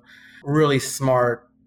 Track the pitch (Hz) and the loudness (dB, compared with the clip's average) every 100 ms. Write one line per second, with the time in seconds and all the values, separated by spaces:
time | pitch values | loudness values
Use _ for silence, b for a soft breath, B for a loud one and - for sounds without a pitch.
0 | B B B B 143 151 151 135 - - | B B B B -4 0 2 0 -4 -6
1 | 135 127 123 117 _ _ | 0 2 0 -2 _ _